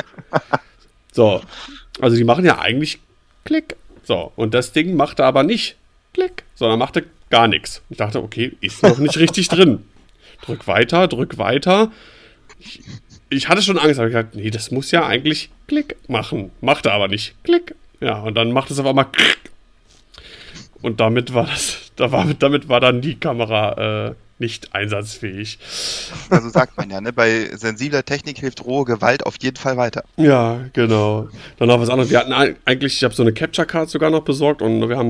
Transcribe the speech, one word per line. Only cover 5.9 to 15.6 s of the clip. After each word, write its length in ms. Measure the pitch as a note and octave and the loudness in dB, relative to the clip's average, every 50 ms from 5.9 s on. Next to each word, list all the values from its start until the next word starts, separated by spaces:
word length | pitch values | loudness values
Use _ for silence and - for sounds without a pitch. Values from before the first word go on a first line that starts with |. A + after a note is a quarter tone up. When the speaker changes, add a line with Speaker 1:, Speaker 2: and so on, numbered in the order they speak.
| _ _ _ _ | _ _ _ _
Speaker 1:
Klick, 320 | - - F#4 F4+ - - - _ _ | -2 -2 -2 -2 -4 -10 -20 _ _
sondern 240 | - B2 A2 A2 - | -2 0 2 2 2
machte 260 | B2+ - - E3+ - - _ _ - - | 0 0 -2 -4 -4 -6 _ _ -4 2
gar 180 | - A#2 A#2 A2 | 4 4 6 4
nichts. 340 | F2 D2 - - - - - - | 2 -2 -4 -8 -16 -16 -18 -14
Ich 60 | - | -8
dachte, 260 | - G#2+ G#2 A2+ C3+ | -6 -6 -4 -4 -6
okay, 300 | - G#2 - A2+ A#2+ C3 - - | -8 -6 -6 -6 -6 -6 -6 -8
ist 220 | - G2+ - - | -8 -8 -6 -2
noch 160 | - G3 D#3+ C3 | 0 0 0 2
nicht 180 | D3 C#3+ C#3+ | 0 0 2
richtig 320 | D#3 E3 E3+ - G3 F3 - | 2 0 2 2 -2 -2 0
drin. 360 | - E3+ F#3+ D#3 G#2+ - - _ _ _ _ _ _ _ _ - - - | 4 4 6 6 4 0 -4 _ _ _ _ _ _ _ _ -20 -20 -18
Drück 240 | - - A#2 - - | -10 -10 -10 -8 -2
weiter, 420 | - F#2 A2 A#2 - E3+ E3+ F#3 D#3+ | 0 2 2 2 4 4 2 2 2
drück 300 | B2+ A#2 C3 - - - | 0 -4 -6 -6 -4 -4
weiter. 520 | F#2+ G2 B2 C#3+ - F#3 F#3 G3+ A3 A3 - - - - - - - - _ _ _ - - - | -2 0 0 0 2 2 4 4 2 0 -2 -12 -20 -20 -20 -20 -20 -20 _ _ _ -20 -20 -20
Ich, 220 | - - - - - - - - _ - - - _ - | -20 -20 -20 -20 -18 -18 -18 -18 _ -20 -20 -16 _ -4
ich 180 | C#3 C3+ - - | -4 -2 2 2
hatte 140 | F3 G3+ | 2 2
schon 160 | G3+ G3 F#3+ E3 | 2 2 2 2
Angst, 200 | D3 D#3 C#3+ C3 | 2 2 2 2
aber 100 | A#2 A2+ | 0 0
ich 60 | A#2+ | 0
dachte, 220 | A#2 A2 A2 - G#2+ | -2 -2 -4 -8 -8
nee, 120 | G2+ A2 | -6 -6
das 200 | G#2+ G#2+ - - | -6 -6 -6 -6
muss 200 | A#2+ C3 C#3 - | -6 -6 -4 0
ja 160 | - E3+ D3+ | 0 0 2
eigentlich 440 | - G#2+ B2 C#3+ D3+ D3+ - - - - _ | 0 -2 -2 0 -2 -2 -4 -6 -14 -18 _